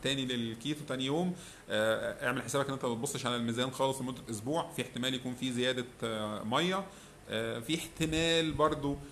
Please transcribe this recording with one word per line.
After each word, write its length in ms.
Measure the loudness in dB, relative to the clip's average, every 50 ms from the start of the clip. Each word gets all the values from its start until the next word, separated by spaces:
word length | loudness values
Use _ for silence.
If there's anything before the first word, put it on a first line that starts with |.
| 0
تاني 220 | 0 0 2 0
للكيتو 600 | 0 0 0 0 -2 -4 -4 -4 -4 -4 -4 -2 -4
تاني 180 | -2 -2 0
يوم، 300 | 0 2 2 2 2 0 -2 -6 -14 -16 -14 -6 0
آه، 580 | 2 4 4 4 4 2 2 -2 -2 0 0 0
اعمل 140 | 0 0
حسابك 260 | 0 0 0 0 2 0
إن 60 | -2
أنت 120 | -2 0
ما 80 | 0 0
تبصش 320 | 0 -2 -2 -2 -2 -2
على 100 | 0 0
الميزان 360 | 0 0 0 2 2 0 0
خالص 300 | 0 2 2 2 2 0
لمدة 200 | -2 -4 -6 -6 -6 -6
أسبوع، 420 | -6 -4 -2 0 0 0 0 -2 -2
في 60 | -4
احتمال 320 | -4 -4 -2 -2 -2 0 0
يكون 220 | -2 -2 -4 -4
في 160 | -2 -2 -2
زيادة، 340 | 0 2 2 2 2 0 -2 -6 -6 -6 -4
آه، 400 | -2 -2 -2 -2 -2 -2 -2 -2
مية. 400 | 0 2 2 2 2 2 0 -2 -4 -10 -16 -18 -18 -18 -16 -8 -4
آه، 300 | -2 -2 0 0 -2 -4
في 160 | -2 -2 -2
احتمال 760 | -2 -2 -4 -2 0 0 2 4 4 4 6 6 6 4 4
برضو، 460 | 4 4 4 4 4 4 0 0 -2 -2 -4 -10